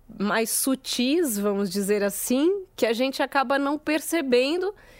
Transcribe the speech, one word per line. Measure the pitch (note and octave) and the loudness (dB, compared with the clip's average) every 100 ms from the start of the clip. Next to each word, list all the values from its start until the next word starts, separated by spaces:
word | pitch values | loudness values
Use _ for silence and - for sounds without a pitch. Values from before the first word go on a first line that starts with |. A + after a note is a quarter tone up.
| - - | -16 -4
mais | G3+ G3+ A3+ | 0 0 0
sutis, | - C4+ C4 - - B3 E4 D4+ G3+ | -2 0 -2 -4 -2 2 2 0 0
vamos | G3+ G3+ G3+ | 0 0 -2
dizer | G3 G3 G#3 | -2 0 0
assim, | G3+ - - B3+ E4 G4+ F#4 - | 0 -2 -2 2 2 0 -4 -2
que | A3+ | 0
a | |
gente | A3+ C4 C4 | 0 -2 -2
acaba | C#4 C#4 B3+ C#4 | 0 0 2 0
não | C#4 D4 | 0 -2
percebendo | - D4+ - E4 C4+ B3 C4+ F4 F#4 G#4 - | 0 -2 0 -2 2 2 2 0 -4 -6 -20